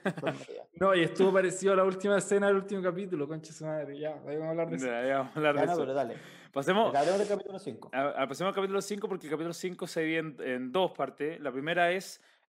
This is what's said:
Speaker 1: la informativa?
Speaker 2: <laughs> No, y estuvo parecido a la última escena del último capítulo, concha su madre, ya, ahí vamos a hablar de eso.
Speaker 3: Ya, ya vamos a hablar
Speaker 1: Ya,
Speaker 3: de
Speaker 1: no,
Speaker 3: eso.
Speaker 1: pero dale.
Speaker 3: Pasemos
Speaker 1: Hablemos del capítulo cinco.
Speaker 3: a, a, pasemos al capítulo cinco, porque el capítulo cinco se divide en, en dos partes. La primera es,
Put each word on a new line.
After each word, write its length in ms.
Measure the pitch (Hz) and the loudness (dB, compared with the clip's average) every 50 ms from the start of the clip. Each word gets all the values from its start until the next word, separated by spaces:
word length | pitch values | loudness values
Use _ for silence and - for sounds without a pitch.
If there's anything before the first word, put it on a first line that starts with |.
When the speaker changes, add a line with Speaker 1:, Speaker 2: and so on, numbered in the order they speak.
| - | -4
Speaker 1:
la 60 | 196 | -4
informativa? 520 | - - 139 147 139 139 135 - - - - - | -4 -2 -4 -4 -4 -6 -8 -14 -14 -14 -16 -14
Speaker 2:
<laughs> 120 | - - | -4 0
No, 140 | 185 196 196 | 2 4 6
y 60 | 180 165 | 4 4
estuvo 280 | 156 - - 190 190 185 | 2 4 4 4 6 6
parecido 400 | 190 185 180 165 175 190 196 196 | 6 4 4 2 0 2 4 6
a 40 | |
la 80 | 185 190 | 6 6
última 340 | 190 185 190 190 202 202 196 | 4 2 2 2 2 4 2
escena 300 | 180 - 208 202 202 202 | 4 4 2 4 6 4
del 80 | 196 | 4
último 260 | 190 190 196 214 196 180 | 4 2 0 -2 -2 0
capítulo, 440 | 185 170 175 202 190 180 156 143 | 0 -2 -2 -4 -4 -4 -2 -2
concha 240 | 139 160 160 160 - 160 | -4 -4 -8 -10 -12 -14
su 120 | - 160 | -10 -8
madre, 340 | 156 156 156 147 139 143 143 | -6 -4 -4 -6 -6 -8 -8
ya, 140 | 151 156 151 143 131 | -6 -6 -6 -8 -8
ahí 100 | 139 147 | -6 -6
vamos 120 | 156 156 160 | -4 -4 -2
a 20 | |
hablar 180 | 160 165 165 143 | -2 -2 -2 -2
de 60 | 127 | -2
eso. 100 | 127 131 | -2 -2
Speaker 3:
Ya, 200 | 127 120 117 123 | -2 -2 0 0
ya 120 | 131 135 135 | 0 0 0
vamos 140 | 131 127 - | 0 -2 -2
a 40 | 156 | 2
hablar 160 | 151 151 143 | 4 4 4
Speaker 1:
Ya, 60 | 147 139 | 4 2
Speaker 3:
de 40 | |
Speaker 1:
no, 60 | 151 175 | 2 2
Speaker 3:
eso. 80 | 165 | 0
Speaker 1:
pero 140 | 143 131 135 | 0 0 0
dale. 200 | 143 131 117 117 - - - - - - - - | 0 -2 -2 -4 -10 -14 -18 -20 -20 -20 -8 -6
Speaker 3:
Pasemos 420 | 139 135 156 185 208 226 185 127 | -2 0 2 4 4 4 4 4
Speaker 1:
Hablemos 240 | 139 147 165 185 202 | 2 2 4 2 2
del 100 | 208 196 | 2 0
capítulo 300 | 202 190 - - 190 185 | 0 -2 -4 -6 -12 -10
cinco. 320 | - 151 113 - - - - | -10 -10 -12 -12 -12 -6 -2
Speaker 3:
a, 140 | 131 139 143 139 131 135 | -2 0 0 0 0 -2
a, 60 | - | -2
pasemos 220 | 139 131 170 190 | -2 -2 -2 -2
al 40 | 185 | 0
capítulo 280 | 196 190 190 196 196 190 | 0 -2 0 0 -2 -2
cinco, 260 | - 208 202 202 202 | -4 -4 -6 -4 -4
porque 180 | 190 180 - | -6 -6 -6
el 40 | 151 | -4
capítulo 240 | 147 147 160 170 170 | -4 -4 -4 -4 -6
cinco 320 | - - 185 175 - 185 | -6 -6 -8 -6 -8 -10
se 140 | 165 - 170 160 | -6 -4 -2 0
divide 160 | 156 160 160 | 0 0 -2
en, 180 | 160 160 139 - | -2 -4 -6 -6
en 320 | - 131 127 127 127 127 127 | -4 -4 -4 -4 -4 0 2
dos 200 | 185 185 170 170 | 2 2 2 0
partes. 480 | - 143 131 120 - 143 151 165 - | -2 -4 -4 -4 -4 -6 -6 -4 -6
La 100 | 147 139 120 | -6 -6 -6
primera 380 | 135 139 160 170 175 175 170 180 | -4 -2 -2 2 4 4 4 2
es, 280 | 190 185 - - - _ _ _ _ _ | 0 -4 -8 -14 -18 _ _ _ _ _